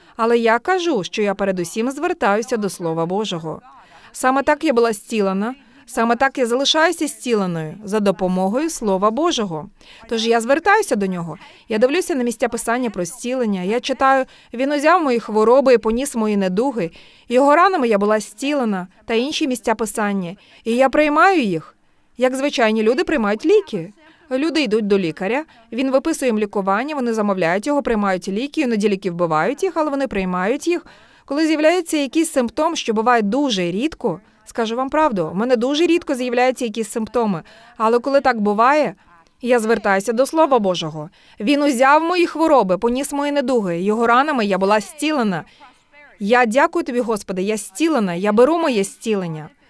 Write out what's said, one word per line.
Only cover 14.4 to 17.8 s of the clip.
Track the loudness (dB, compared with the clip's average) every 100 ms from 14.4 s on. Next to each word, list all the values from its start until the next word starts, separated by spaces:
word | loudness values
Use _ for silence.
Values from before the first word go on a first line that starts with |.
| _
«Він | -4 -2
узяв | 0 4 4
мої | 2 -2
хвороби | 0 0 4 4 6
і | 4
поніс | 2 -2 -2
мої | -2 0 0
недуги. | 0 0 -2 -2 -6 -8 -20 _ -2
Його | 2 6 6
ранами | 4 4